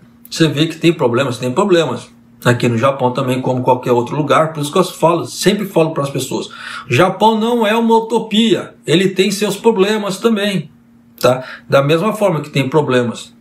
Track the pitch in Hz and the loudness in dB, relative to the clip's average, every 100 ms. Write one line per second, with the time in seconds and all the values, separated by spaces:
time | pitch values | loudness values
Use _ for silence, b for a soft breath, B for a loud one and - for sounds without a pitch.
0 | - _ - - 160 135 160 - 165 165 | -20 _ -10 0 0 2 -2 0 0 2
1 | 120 117 135 - 127 127 202 170 147 117 | 0 0 -2 -4 -4 -2 2 2 2 -4
2 | - - _ _ 123 120 123 113 139 139 | -12 -20 _ _ 0 2 0 2 0 2
3 | 123 127 127 127 131 127 123 123 127 120 | -2 0 -2 -2 -2 -2 0 0 2 0
4 | 120 143 139 135 156 151 143 190 180 - | 0 -2 2 2 2 -2 -2 0 0 0
5 | 160 170 120 - 190 208 - 165 156 143 | 0 0 -4 -2 0 0 0 0 0 -2
6 | 139 - - - - B B B - 123 | -6 -6 -6 -8 -8 B B B -2 2
7 | 180 - 220 220 226 240 208 233 226 226 | 2 2 2 2 0 0 0 2 2 2
8 | 226 226 - 208 226 160 - - - 165 | 2 -2 0 0 2 0 -4 -10 0 2
9 | 190 185 208 196 208 196 226 190 196 220 | 2 0 0 0 -4 0 2 2 2 0
10 | 202 - 233 208 202 185 - - _ _ | -4 -2 0 0 -2 -4 -6 -16 _ _
11 | _ - 123 127 B B - 139 143 165 | _ -2 0 0 B B 0 2 2 2
12 | 214 208 202 151 143 139 127 156 127 127 | 0 0 0 0 -2 -4 0 0 2 0
13 | 113 - - _ | 0 -6 -14 _